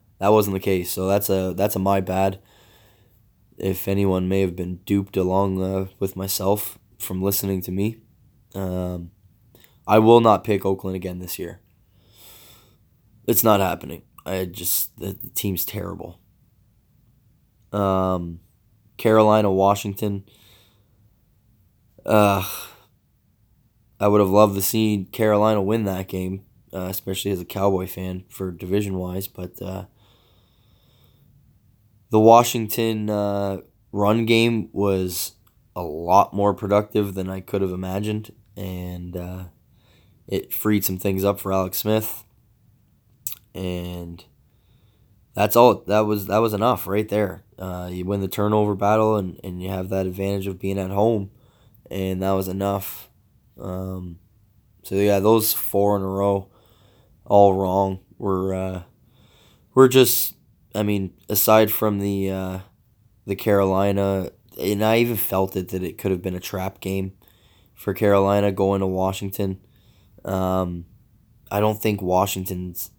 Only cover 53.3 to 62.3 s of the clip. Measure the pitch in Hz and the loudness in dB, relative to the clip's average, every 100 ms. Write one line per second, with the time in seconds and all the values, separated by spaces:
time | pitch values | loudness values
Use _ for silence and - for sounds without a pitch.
53.3 | _ _ - 95 92 95 92 90 85 _ | _ _ -16 -10 -8 -8 -10 -12 -16 _
54.3 | _ _ _ _ _ - 98 104 98 101 | _ _ _ _ _ -6 0 2 4 4
55.3 | 113 107 - - 101 101 101 95 98 101 | 4 2 -2 -4 0 2 0 -2 0 0
56.3 | 98 95 _ _ _ _ _ _ _ - | 0 -4 _ _ _ _ _ _ _ 2
57.3 | 101 101 95 95 95 98 95 - - 101 | 6 6 6 0 0 0 -4 -12 -8 -4
58.3 | 95 95 95 95 92 87 _ _ _ _ | -2 -2 -4 -6 -8 -12 _ _ _ _
59.3 | _ _ _ _ 131 131 127 120 - - | _ _ _ _ 6 6 8 4 2 -4
60.3 | - _ _ _ 107 104 101 92 - - | -8 _ _ _ -4 -2 -2 -4 -10 -6
61.3 | 107 - 110 107 - 107 101 101 98 98 | 0 6 6 6 2 0 0 -2 -2 -2